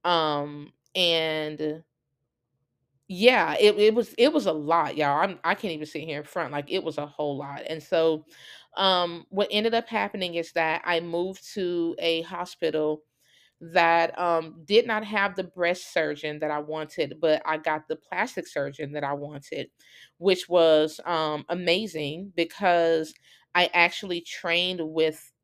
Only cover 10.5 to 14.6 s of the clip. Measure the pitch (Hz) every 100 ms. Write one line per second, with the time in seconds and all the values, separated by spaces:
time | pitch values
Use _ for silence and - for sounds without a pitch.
10.5 | 170 160 160 - 170 170 170 185 190 -
11.5 | - 180 175 170 - 170 165 165 175 180
12.5 | - 165 156 151 151 _ _ _ _ _
13.5 | _ 170 175 170 170 170 - 175 165 160
14.5 | 165